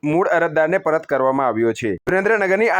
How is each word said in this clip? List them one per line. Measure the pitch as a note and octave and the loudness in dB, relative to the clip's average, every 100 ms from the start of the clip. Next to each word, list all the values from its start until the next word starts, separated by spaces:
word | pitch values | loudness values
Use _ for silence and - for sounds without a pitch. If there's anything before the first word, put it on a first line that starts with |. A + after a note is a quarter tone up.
| D3 | 0
મૂળ | D#3+ G3 E3+ | 0 2 0
અરજદારને | E3 D#3 D#3 F#3 | 0 0 2 0
પરત | F#3 D#3 D#3+ | 0 -2 -2
કરવામાં | C#3 C3 C3+ C3+ | 0 0 0 -2
આવ્યો | A2 A#2 A2+ | 0 0 0
છે. | A#2 F2+ - | -4 -6 -2
સુરેન્દ્રનગરની | F#3 G3 A3 F#3+ F#3+ A3 F3+ | -2 0 0 2 0 2 0